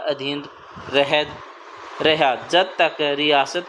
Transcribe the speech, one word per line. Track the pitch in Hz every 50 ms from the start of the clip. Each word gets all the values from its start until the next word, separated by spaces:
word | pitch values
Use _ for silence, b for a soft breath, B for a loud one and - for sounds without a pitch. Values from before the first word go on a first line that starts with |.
| - 156
ਅਧੀਨ | 143 131 135 143 143 143 139 - - - - - - - - - -
ਰਹਿ, | 139 139 139 156 151 151 147 - - - - - - - - - - - - - -
ਰਿਹਾ, | 147 156 156 156 156 135 120
ਜਦ | 113 - - - 175 190
ਤੱਕ | - - - 175 156 156 -
ਰਿਆਸਤ | 151 143 143 143 151 151 147 139 135 135 - 175 180